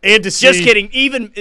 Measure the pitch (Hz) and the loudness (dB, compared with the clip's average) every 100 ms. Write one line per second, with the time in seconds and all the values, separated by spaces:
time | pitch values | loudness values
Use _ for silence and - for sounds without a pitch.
0 | 196 214 190 - 254 180 175 214 202 254 | 0 0 0 0 2 2 2 0 -2 -2
1 | 269 262 214 208 | -2 -4 -8 -10